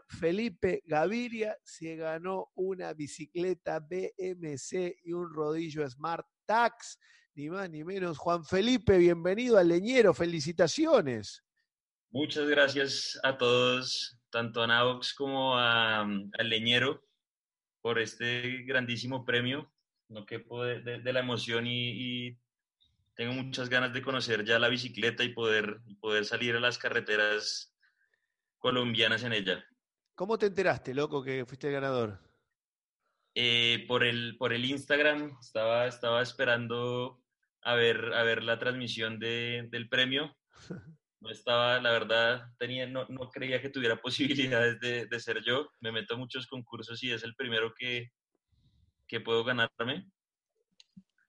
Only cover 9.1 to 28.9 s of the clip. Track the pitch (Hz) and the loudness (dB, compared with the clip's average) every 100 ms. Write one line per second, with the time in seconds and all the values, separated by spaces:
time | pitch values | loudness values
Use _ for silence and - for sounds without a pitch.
9.1 | 170 175 202 247 208 170 170 214 262 202 | 6 2 0 8 8 10 6 4 8 8
10.1 | 151 175 170 139 175 165 - 320 262 143 | 6 0 0 -2 4 4 4 6 6 6
11.1 | 113 104 - _ _ _ _ _ _ _ | -2 -6 -16 _ _ _ _ _ _ _
12.1 | 123 151 151 147 143 135 139 139 - - | -4 -2 0 2 6 4 4 0 -2 -6
13.1 | - 131 131 120 123 123 127 127 - - | -2 -2 2 4 4 4 2 -2 -6 -6
14.1 | - _ 117 117 117 117 120 123 123 - | -12 _ -4 -2 -2 4 4 4 2 -6
15.1 | - 139 135 131 123 120 117 113 107 104 | -4 -4 0 2 4 4 4 4 2 0
16.1 | 101 101 - 113 110 117 123 131 156 _ | -2 -4 -4 -2 0 2 2 2 -2 _
17.1 | _ _ _ _ _ _ _ 113 117 110 | _ _ _ _ _ _ _ -2 0 -2
18.1 | - 120 123 123 127 127 131 120 113 127 | -4 -4 -2 -4 -6 -2 -2 0 -4 -4
19.1 | 131 120 120 123 139 151 _ _ _ _ | -4 0 0 0 -2 -6 _ _ _ _
20.1 | 107 101 113 - 120 123 117 120 120 123 | -16 -12 -12 -10 -6 -4 -4 -8 -6 -2
21.1 | 127 127 117 120 117 120 123 120 113 127 | -2 -2 -4 -2 -2 -2 -2 -4 -4 -6
22.1 | 123 123 120 _ _ _ _ _ _ _ | -6 -8 -12 _ _ _ _ _ _ _
23.1 | - 120 131 131 131 123 127 127 123 127 | -8 -6 -4 -6 -6 0 0 0 -2 -4
24.1 | 131 120 107 107 117 120 123 123 - 117 | -4 0 -2 2 4 4 2 -4 -2 -2
25.1 | 113 123 120 113 110 104 101 104 101 110 | 0 -4 -2 2 2 0 -8 -16 -10 -2
26.1 | 107 104 117 120 117 123 120 120 117 104 | 0 0 -2 0 0 0 -2 -2 -2 0
27.1 | 104 104 107 - - - _ _ _ _ | 2 2 0 -4 -8 -12 _ _ _ _
28.1 | _ _ _ _ _ 123 127 120 | _ _ _ _ _ -2 0 0